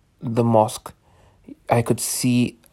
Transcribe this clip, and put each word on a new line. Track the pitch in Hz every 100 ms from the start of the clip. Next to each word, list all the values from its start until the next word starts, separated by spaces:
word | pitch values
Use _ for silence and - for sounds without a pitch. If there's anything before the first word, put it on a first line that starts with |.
| _ _
the | 139 117
mosque, | 117 113 110 - - - _ _ _ _ - - -
I | 120
could | 117 117
see | - - 127 123 123 - _